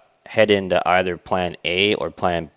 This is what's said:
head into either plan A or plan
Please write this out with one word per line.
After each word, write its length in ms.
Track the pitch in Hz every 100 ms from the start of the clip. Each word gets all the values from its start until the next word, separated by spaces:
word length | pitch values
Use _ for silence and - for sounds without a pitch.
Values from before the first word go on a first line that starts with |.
| _ _ -
head 240 | 113 104
into 320 | 101 92 87 -
either 280 | 90 90 85
plan 380 | - 92 87 - 82
A 280 | 90 104 -
or 140 | 82
plan 400 | - 92 85 78